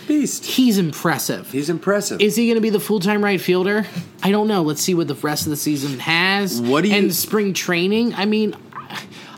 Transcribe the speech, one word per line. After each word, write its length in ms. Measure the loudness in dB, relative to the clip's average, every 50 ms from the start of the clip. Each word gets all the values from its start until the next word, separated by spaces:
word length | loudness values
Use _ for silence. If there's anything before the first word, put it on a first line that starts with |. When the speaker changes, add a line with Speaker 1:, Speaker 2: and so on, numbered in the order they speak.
| -4
Speaker 1:
Beast. 380 | 0 0 0 0 0 -4 -6 -8
Speaker 2:
He's 320 | -4 0 2 4 4 4
impressive. 720 | 4 2 0 -2 -2 0 0 0 0 -2 -4 -4 -6 -6 -6
Speaker 1:
He's 180 | -6 -4 -2 -2
impressive. 500 | -4 -2 0 0 0 0 0 -2 0 0
Speaker 2:
Is 160 | 2 2 2
he 140 | 2 2 2
gonna 100 | 2 2
be 100 | 2 2
the 80 | 0 0
full-time 440 | 0 0 -2 0 0 0 0 2 2
right 160 | 2 0 0
fielder? 460 | 0 0 2 2 2 2 0 0 -2 -4 -6 -12 -12 -12 -8 -2
I 100 | 0 2
don't 180 | 2 2 2 2
know. 140 | 2 2 2
Let's 180 | 0 0 -2
see 120 | 0 0 0
what 140 | 0 0
the 80 | -2 -2
rest 300 | -4 -2 -2 -2 -2 -2
of 40 | -4
the 60 | -4
season 420 | -2 -2 -2 -2 -2 -2 -4 -6 -4
has. 600 | -2 0 2 2 4 2 2 2 0 -2 -2 -2
Speaker 1:
What 220 | 0 2 4 4 4
do 60 | 4
you 60 | 4
Speaker 2:
And 180 | 4 4 2 0
spring 380 | -2 -4 -2 0 0 0 0 -2
training. 600 | -4 -2 -2 0 0 2 2 2 2 0 0 -2
I 100 | -2 0
mean, 280 | 0 2 2 2 0 -2 -6 -12 -18 -18 -16 -14 -14 -14 -14 -14 -16 -18 -20 -20 -20 -20